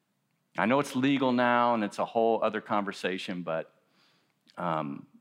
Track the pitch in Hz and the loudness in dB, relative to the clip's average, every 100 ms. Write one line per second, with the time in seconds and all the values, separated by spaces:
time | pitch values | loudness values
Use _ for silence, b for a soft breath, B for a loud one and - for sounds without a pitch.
0 | _ _ _ _ _ - 101 139 139 131 | _ _ _ _ _ -2 2 2 0 0
1 | 135 135 131 123 120 120 120 117 101 - | 2 2 2 2 4 4 4 2 -2 -4
2 | 90 117 113 110 107 107 - 107 98 95 | -2 2 2 2 0 -2 -2 -2 -2 -4
3 | 95 92 - 90 82 80 78 _ _ b | -4 -4 -6 -8 -4 -4 -6 _ _ b
4 | b b b b _ - 87 80 73 71 | b b b b _ -8 -4 -2 -4 -8
5 | - _ | -14 _